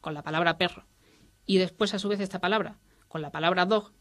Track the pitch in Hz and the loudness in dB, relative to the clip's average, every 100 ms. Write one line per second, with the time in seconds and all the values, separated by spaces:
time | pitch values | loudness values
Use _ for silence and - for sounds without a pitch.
0 | - 151 151 156 170 165 180 - - _ | -8 -10 -4 0 0 2 -2 -2 -20 _
1 | _ _ - _ - 190 185 - 202 196 | _ _ -20 _ 2 2 2 0 -2 -2
2 | 202 202 190 190 180 220 196 - _ _ | -4 -4 -4 -4 0 0 -2 -10 _ _
3 | _ 160 147 151 160 180 185 214 208 _ | _ -10 -8 0 0 2 2 2 0 _